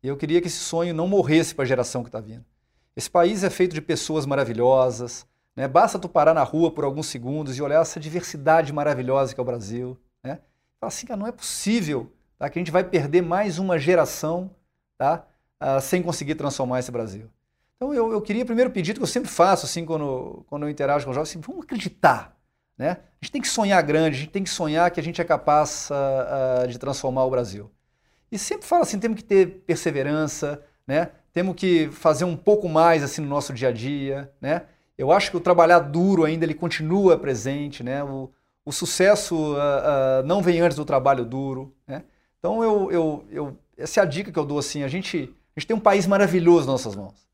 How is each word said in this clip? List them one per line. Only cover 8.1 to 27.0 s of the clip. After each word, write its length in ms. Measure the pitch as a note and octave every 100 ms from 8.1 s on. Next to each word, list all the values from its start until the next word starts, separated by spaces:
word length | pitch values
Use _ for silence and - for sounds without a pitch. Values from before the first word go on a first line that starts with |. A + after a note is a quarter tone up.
| E3+ E3 D#3 C#3 D#3 D3
maravilhosa 600 | D3 D3 C3+ B2+ C3+ C3+
que 60 | C3
é 20 |
o 40 | B2
Brasil, 520 | A#2+ G2+ A#2 B2 B2+ _ _
né? 180 | B2+ D#3 _ _ _ _
Fala 80 | A3+
assim, 180 | - A#3+
"Cara, 120 | A3
não 80 | G#3+
é 60 |
possível, 800 | B3 - - - A3+ E3 C#3 - _ _ _
tá, 100 | C#3
que 80 | -
a 20 |
gente 100 | F3
vai 140 | E3
perder 380 | F3+ F3 C#3 E3+
mais 360 | E3+ F3+ G#3+ E3
uma 200 | F#3+ E3+
geração, 720 | C#3 F3+ C#3 - D3+ F3 F#3 _ _ _ _ _
tá, 280 | C3+ E3 - _ _ _
ah, 200 | C#3 C3+
sem 220 | C3+ F3+
conseguir 320 | F3 E3 C#3
transformar 460 | D#3 C#3+ C3+ B2+ B2+
esse 100 | B2+
Brasil." 400 | A#2+ A2 G2 A2 _ _ _ _ _
Então, 160 | B3
eu, 200 | C4+ A3+
eu 80 | A3
queria 220 | G#3+ G#3
primeiro 260 | B3 A3+ B3+
pedir, 240 | - E3
que 80 | -
eu 40 | A#3
sempre 220 | B3 -
faço, 380 | - F3 F#3+ C#3
assim, 180 | -
quando, 600 | E3 D#3+ D3 C3 - - -
quando 160 | D3
eu 60 | D3
interajo 340 | D3 C#3 C#3+
com 60 | C3
os 40 |
jovens, 160 | B2+ D#3
assim, 100 | E3+
"Vamos 240 | D3+ F4+
acreditar, 720 | - A#3 F3+ - D3 A#2 - _ _ _ _ _
né? 120 | C#3
A 340 | F3+ _ _
gente 80 | -
tem 100 | C#4+
que 60 | -
sonhar 340 | - G3+ F#3+
grande, 340 | D3 D3+ D#3+ C3+
a 40 |
gente 100 | D#3
tem 120 | G3
que 60 | F#3+
sonhar 400 | - D#3+ D3+ F3
que 100 | E3+
a 20 |
gente 180 | D#3+ E3+
é 40 |
capaz, 680 | E3+ D3+ - D3 D3+ - -
ah, 680 | C#3+ C#3 C3+ B2 C#3 C3 B2+
ah, 40 | B2+
de 120 | A#2+
transformar 460 | C3+ C3+